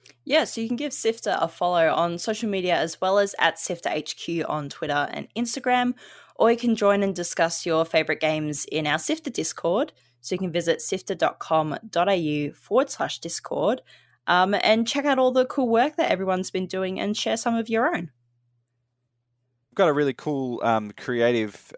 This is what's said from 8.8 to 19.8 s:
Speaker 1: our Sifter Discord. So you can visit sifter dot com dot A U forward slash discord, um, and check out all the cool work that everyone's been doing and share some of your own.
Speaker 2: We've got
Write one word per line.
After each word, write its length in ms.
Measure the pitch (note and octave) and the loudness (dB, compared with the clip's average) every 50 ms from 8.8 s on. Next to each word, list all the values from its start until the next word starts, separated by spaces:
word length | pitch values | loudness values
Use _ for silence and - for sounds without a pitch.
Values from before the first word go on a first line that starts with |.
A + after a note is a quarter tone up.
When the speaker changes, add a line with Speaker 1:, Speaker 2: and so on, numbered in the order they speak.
| D#3 D3 | 0 0
Speaker 1:
our 120 | D3 D#3+ | 0 0
Sifter 300 | - - D4 D#4+ - C#4+ | 0 -2 -2 -2 -4 -8
Discord. 640 | A3+ - D#3+ - - - - E3+ F3 G#3+ D4 D#4+ - _ _ _ _ _ | -6 -4 -4 -4 -4 -4 -2 0 0 0 0 -2 -6 _ _ _ _ _
So 160 | _ - F#3 | _ -6 -4
you 40 | - | -4
can 120 | F#3+ F3+ | -4 -2
visit 300 | D3+ F3 E3 E3 D#3+ - | -2 -2 0 0 0 0
sifter 340 | - - - F#3+ - - G3 | 0 -2 -4 -4 -4 -6 -2
dot 240 | E3 E3+ D3+ - - | 0 0 0 0 -4
com 380 | - - E3 D#3+ D#3 D#3 D3 - - - | -4 0 2 2 2 0 -2 -6 -8 -6
dot 200 | - E3+ F3 F#3+ | -2 0 2 2
A 60 | G3+ | 2
U 380 | F3+ E3 D3+ D3+ D3 D3 D3 E3 | 0 0 -2 -2 -2 -2 -4 -6
forward 360 | - - - G3+ A#3+ D4 - | -10 -8 0 2 2 2 2
slash 300 | - - - - - - | -2 -6 -6 -6 -6 -8
discord, 640 | - - - - - - - D3 D3+ F#3 B3 - - _ - - _ _ _ _ _ - | -8 -8 -8 -8 -8 -6 -4 -2 0 0 0 -2 -4 _ -20 -20 _ _ _ _ _ 2
um, 260 | E3+ F3+ F#3 F#3+ G3+ | 4 4 4 4 2
and 320 | G3 - - A3 A3+ A3+ | 2 4 4 4 4 2
check 200 | A3+ - C#4+ C4+ | 0 -2 -2 0
out 120 | D4 C4+ B3+ | 2 2 4
all 140 | C4 B3+ | 2 4
the 140 | B3+ B3+ B3+ | 4 2 0
cool 240 | B3+ - - C4 A#3 | 2 0 -2 0 2
work 260 | A3+ A3+ B3 D4+ - | 4 4 2 2 2
that 160 | - - - | 0 0 0
everyone's 400 | F#3+ F3+ F#3+ F#3+ F#3 F#3 F#3 - | 0 0 0 -2 -2 -2 -2 -4
been 160 | - F#3 F#3 F3+ | -4 -4 -6 -4
doing 320 | - F#3+ F#3+ F#3 F#3+ F#3 | -4 -4 -4 -4 -4 -4
and 160 | G3+ G3+ G#3+ | -4 -4 -2
share 220 | - - - - A3+ | -2 -2 -2 -2 -2
some 180 | - A#3+ A#3 | 0 0 0
of 140 | A3+ A3 A3+ | 0 -2 0
your 180 | A3 A3 A#3+ D#4 | 0 0 0 0
own. 240 | F4+ G3 F3 D3+ - _ _ _ _ _ _ _ _ _ _ _ _ _ _ _ _ _ _ _ _ _ _ _ _ _ _ _ _ _ _ _ | 0 -2 -6 -8 -12 _ _ _ _ _ _ _ _ _ _ _ _ _ _ _ _ _ _ _ _ _ _ _ _ _ _ _ _ _ _ _
Speaker 2:
We've 80 | _ | _
got 120 | - | 2